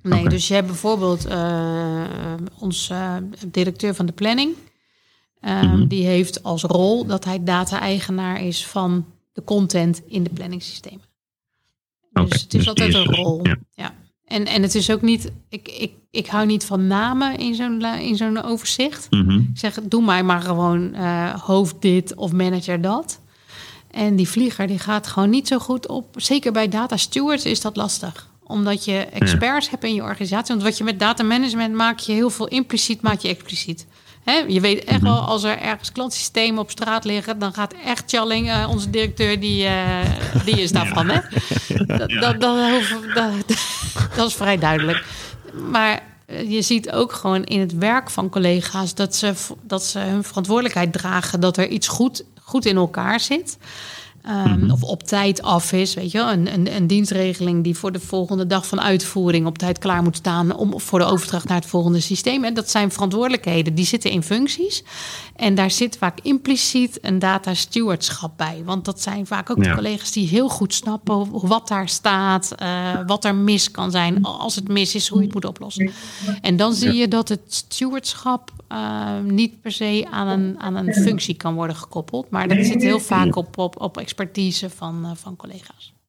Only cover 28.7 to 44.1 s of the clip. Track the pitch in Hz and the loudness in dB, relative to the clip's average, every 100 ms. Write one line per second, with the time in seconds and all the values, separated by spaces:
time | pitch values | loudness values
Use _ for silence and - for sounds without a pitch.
28.7 | 202 - 196 - 202 202 175 233 285 - | -2 -2 -2 -4 0 2 4 2 0 -2
29.7 | 254 226 214 185 202 185 196 240 226 202 | -4 -2 -2 -4 -6 -2 -2 0 0 0
30.7 | 214 214 190 208 233 220 240 262 226 226 | 0 -4 0 0 2 2 2 2 0 -2
31.7 | 220 226 233 - 214 240 - 220 254 262 | 2 0 0 -2 2 2 0 -2 -2 0
32.7 | 226 - 220 220 208 180 180 - 180 - | -2 -2 0 0 0 -2 -6 -6 -8 -6
33.7 | 160 - _ - - - 302 302 185 202 | -10 -12 _ -20 -8 0 0 2 2 4
34.7 | 208 - - - 233 - 214 214 214 214 | 2 2 2 4 2 2 -2 -2 -2 -4
35.7 | 214 - - 254 - - 226 226 220 208 | -6 -8 -6 -6 -4 -4 0 0 0 -4
36.7 | - 226 220 220 208 214 214 202 196 202 | -6 -2 -2 -2 -4 -4 -4 -4 -4 -6
37.7 | - 311 - - 233 220 226 233 220 220 | -6 -6 -6 0 0 2 0 0 0 0
38.7 | 226 202 220 220 - 208 208 208 202 190 | 0 0 0 0 2 0 2 0 0 2
39.7 | 190 185 185 180 - - - 202 202 175 | 2 2 2 2 0 2 2 4 2 4
40.7 | 190 170 - 170 - - - - - - | 2 2 2 2 2 0 -4 0 -4 0
41.7 | - 202 - 107 110 240 226 240 240 240 | 0 2 0 0 0 2 2 2 4 4
42.7 | 247 208 226 220 233 226 202 - 226 - | 4 2 -4 -2 0 0 -2 0 0 0
43.7 | - - - - | -6 -6 -2 -2